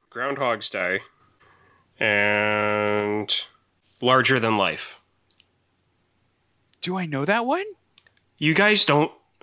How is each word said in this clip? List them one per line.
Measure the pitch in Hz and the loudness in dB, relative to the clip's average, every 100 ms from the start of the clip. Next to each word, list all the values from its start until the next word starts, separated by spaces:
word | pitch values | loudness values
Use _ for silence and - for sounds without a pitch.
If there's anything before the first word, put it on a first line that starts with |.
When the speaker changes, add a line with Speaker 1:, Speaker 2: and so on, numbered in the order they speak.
| _ | _
Speaker 1:
Groundhog's | 117 131 139 131 110 - | -8 -6 -2 -2 -2 -4
Day. | 101 90 95 - _ _ _ _ _ _ _ _ - | -4 -2 -4 -6 _ _ _ _ _ _ _ _ -4
And | 110 104 104 104 107 104 104 104 104 104 104 107 104 - - _ _ _ _ - | 0 2 2 2 0 0 0 0 0 0 0 -4 -4 -6 -6 _ _ _ _ -4
Larger | 123 131 120 131 | 2 4 4 2
Than | 113 110 | 2 2
Life. | 90 92 - - _ _ _ _ _ _ _ _ _ _ _ _ _ _ _ _ _ - | 0 -2 -10 -18 _ _ _ _ _ _ _ _ _ _ _ _ _ _ _ _ _ -12
Speaker 2:
Do | - 185 | -6 -6
I | 170 | -4
know | 139 151 | -4 -2
that | 220 240 | -2 0
one? | 330 427 381 _ _ _ _ _ - | -4 -4 -14 _ _ _ _ _ -6
Speaker 1:
You | 151 | -2
guys | 160 208 208 - | 2 4 4 4
don't. | 147 160 - _ _ | 2 2 -4 _ _